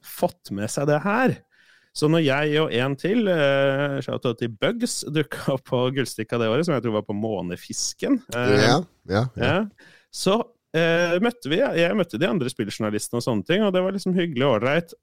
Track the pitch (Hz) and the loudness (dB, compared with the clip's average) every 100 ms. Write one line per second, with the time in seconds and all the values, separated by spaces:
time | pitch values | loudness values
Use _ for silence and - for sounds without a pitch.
0 | - - 175 - - 98 107 - 147 147 | -18 -4 -4 -4 -10 -6 -4 -2 0 2
1 | 175 220 262 - _ _ _ _ _ - | 2 2 2 0 _ _ _ _ _ -2
2 | 151 165 151 135 151 147 156 113 135 135 | 2 4 2 2 2 0 2 0 0 -2
3 | 165 233 208 170 139 139 139 135 143 139 | 0 0 2 2 4 4 2 2 -2 -4
4 | 123 - 131 113 120 110 143 233 240 - | -4 -2 -2 -2 -6 -2 -2 -2 -4 -4
5 | - 151 147 - - 135 - 123 127 135 | -4 -2 -4 -4 -4 -4 -2 0 0 -2
6 | 120 - 110 120 113 120 175 143 117 107 | -4 -6 -6 -2 0 0 0 0 0 -2
7 | 101 104 113 101 87 90 - - - - | -2 -4 -2 -4 -4 -8 -10 -8 -6 -4
8 | 196 262 - 120 123 104 107 139 180 _ | 0 0 -2 -2 2 4 4 2 0 _
9 | - 98 123 - 120 170 214 _ - - | -2 0 0 -2 0 0 -2 _ -20 -20
10 | _ - 185 214 240 _ _ 156 165 165 | _ -4 0 0 -2 _ _ 0 2 2
11 | 175 175 233 - 135 165 262 165 170 208 | 2 2 0 -2 -4 0 2 2 2 2
12 | 170 110 185 214 123 - 101 - 107 104 | -2 -2 0 0 -2 -4 -6 -2 -2 -2
13 | - 120 - 110 90 180 214 185 185 196 | -4 -4 -2 -2 0 0 2 0 -2 -2
14 | 185 185 175 131 139 110 123 151 170 - | -2 0 -2 0 2 2 2 0 -2 -18